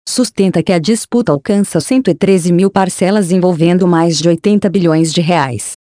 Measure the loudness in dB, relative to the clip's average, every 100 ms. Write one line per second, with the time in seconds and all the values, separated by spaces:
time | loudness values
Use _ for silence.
0 | -8 -4 -2 0 0 0 0 0 0 -2
1 | -2 -2 0 -2 0 -2 0 -2 -2 0
2 | 0 0 2 2 2 2 2 0 -2 -2
3 | 0 0 0 0 0 2 2 2 2 2
4 | 2 0 0 0 0 0 0 0 2 2
5 | 0 0 0 0 -2 -6 -10 -16